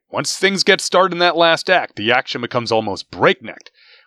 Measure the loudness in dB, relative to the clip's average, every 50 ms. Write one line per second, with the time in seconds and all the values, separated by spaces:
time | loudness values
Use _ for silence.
0 | _ _ -8 -6 -6 -6 -4 -2 -2 -2 0 0 2 2 2 2 0 0 2 2
1 | 2 2 0 0 0 0 2 2 2 2 2 0 2 2 2 2 2 -2 -6 -4
2 | 0 2 2 2 0 -2 -6 -8 -8 -4 -4 -4 -2 0 0 0 0 -2 -6 -8
3 | -10 -14 -4 0 2 2 2 0 -4 -12 -16 -16 _ -20 _ _ _ -20 -20 _
4 | _